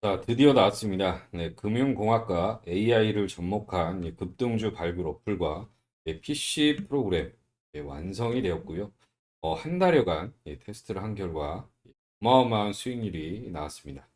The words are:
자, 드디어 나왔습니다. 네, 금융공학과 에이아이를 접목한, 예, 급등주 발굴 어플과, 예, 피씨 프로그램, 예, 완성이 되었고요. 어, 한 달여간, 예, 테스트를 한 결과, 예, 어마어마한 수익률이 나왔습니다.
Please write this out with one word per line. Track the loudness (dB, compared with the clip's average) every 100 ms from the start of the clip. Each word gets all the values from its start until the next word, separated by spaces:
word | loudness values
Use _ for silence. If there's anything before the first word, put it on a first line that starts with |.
자, | 0 -2
드디어 | -2 6 8
나왔습니다. | 8 6 4 -4 0 0 -2 -6
네, | -6 -6 -4
금융공학과 | -2 0 0 0 2 2 2 0 0 -2 -4
에이아이를 | 0 4 4 4 2 -2
접목한, | -2 -4 -4 -2 -2 -2 -2 -6
예, |
급등주 | -6 -10 -4 -2 0 -2
발굴 | -4 -4 -4 -6
어플과, | -6 -4 -2 -2 -2 -10 _ _ _ -10
예, | -10
피씨 | -6 -4 -4 2 2 2 -2
프로그램, | -2 0 0 -2 -10 _ _ _
예, | -14
완성이 | -12 -10 -8 -4 -2 -2
되었고요. | -2 -4 -6 -8 -8 _ _ _ _ _
어, | -6 -4
한 | -4 2
달여간, | 4 6 4 0 -4 -10 -14
예, | -14
테스트를 | -14 -16 -8 -8
한 | -6 -6
결과, | -6 -4 -6 -6 -12 _ _
예, | _ _ _
어마어마한 | 6 6 6 2 0
수익률이 | -2 -6 -4 -4 -4 -6 -8 -8
나왔습니다. | -8 -8 -10 -14 -16 -18